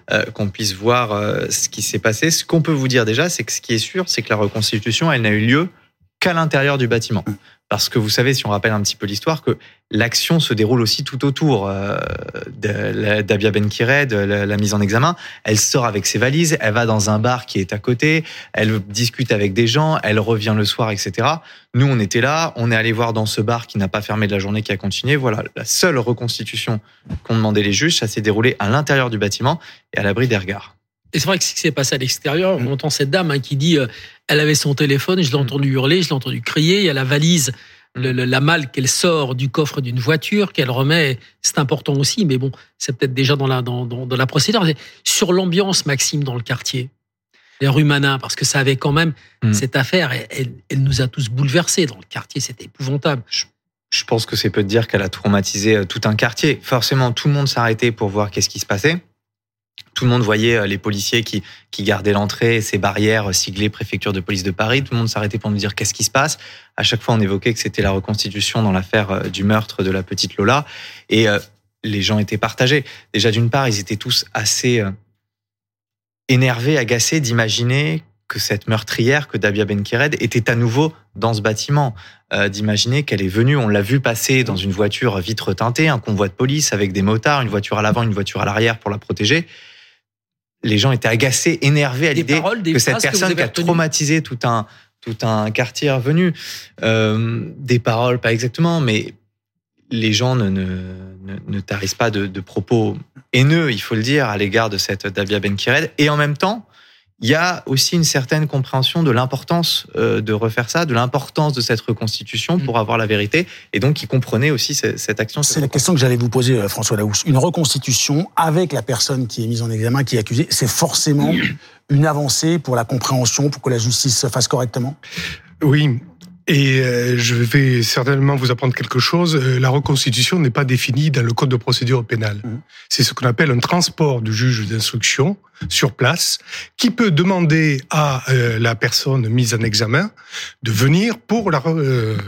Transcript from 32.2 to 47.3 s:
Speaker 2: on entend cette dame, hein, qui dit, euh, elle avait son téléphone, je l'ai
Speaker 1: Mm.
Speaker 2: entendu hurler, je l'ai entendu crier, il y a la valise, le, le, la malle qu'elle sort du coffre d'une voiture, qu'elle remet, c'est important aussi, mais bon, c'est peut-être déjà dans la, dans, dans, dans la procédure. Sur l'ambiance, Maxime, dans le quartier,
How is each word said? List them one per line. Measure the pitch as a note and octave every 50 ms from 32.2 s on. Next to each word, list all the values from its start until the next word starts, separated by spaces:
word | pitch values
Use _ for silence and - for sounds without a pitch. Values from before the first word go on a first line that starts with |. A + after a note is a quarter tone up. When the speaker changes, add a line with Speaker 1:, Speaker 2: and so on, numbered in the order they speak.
| - C#3+ C#3+ E3+ F#3 F#3+ F#3+ C#3+
Speaker 2:
on | A#2+ C3 C#3
entend | C3 - D3+
cette | - - C#3+ C3+
dame, | C#3+ F#3+ F3+ D#3
hein, | C#3+ C#3
qui | B2+ - D3
dit, | C3+ C#3+ F3 E3
euh, | C#3+ C3 A2+ - - - - - _ _
elle | - D3 D3+
avait | D3+ D3+ D3+
son | - - D3 C#3
téléphone, | - D#3 C#3 C#3 C3+ - - F#3 F#3
je | E3+ C3
l'ai | C3
Speaker 1:
Mm. | C#3+
Speaker 2:
entendu | C3+ A#2 C3+ C#3 C#3+ C#3
hurler, | C3 C3 B2+ C#3 E3+ F#3
je | F3 -
l'ai | D3+
entendu | C3+ - C3 B2+ A#2+
crier, | A#2 - - D#3 D#3 E3 F#3 G#3
il | G3+
y | E3
a | C#3
la | C3+ C3
valise, | B2+ D3 D3 D#3 E3+ F3+ D#3+ C3 B2+ A#2 - - - - - _ _ -
le, | B2+ B2+ C3
le, | B2 B2+ B2+
la | B2 C3 C3
malle | C#3 D#3 E3+ E3 C#3+ A#2+
qu'elle | - C#3 B2+ B2
sort | - - - F3+ E3 D#3 C#3+ B2 B2+
du | B2 C3+
coffre | B2+ - D#3+ D3+ C#3 - D3
d'une | C3 A#2+ A#2+ B2+
voiture, | A#2 C#3+ D#3+ D#3 - - G#3 G#3 G3 F#3+
qu'elle | - - C#3 B2+
remet, | A#2+ C3 C3+ C#3+ D#3+ E3+ D3+ C3+ B2+ A2+ - - _ _
c'est | - - -
important | D#3+ C#3+ B2+ D3+ C3+ - - C#3
aussi, | C#3 C#3 - - A#3 G3
mais | D3+ C3
bon, | B2 C3 C3+ - - - _ _
c'est | - - - B2+
peut-être | - C#3+ C3 B2+
déjà | C3 C3+ B2+ D3
dans | C3+ C#3
la, | C3 C3+ B2+
dans, | A#2+ B2 B2 B2 B2
dans, | A#2 A#2+ B2 C3
dans | B2 B2+
la | B2 C3
procédure. | B2 - D3 - - G#3+ A3+ F3+ D#3+ D3 - - - - - -
Sur | - - - G3+ E3+
l'ambiance, | F3+ F#3+ F#3+ F3+ E3 F#3+ G3 F#3+ F3 D#3+ -
Maxime, | D3 C#3 C3 - - - D3
dans | C#3+ C3 B2
le | A#2+
quartier, | A2+ - C3 - - - - B2+ B2 C3 - _ _ _ _ _ _ _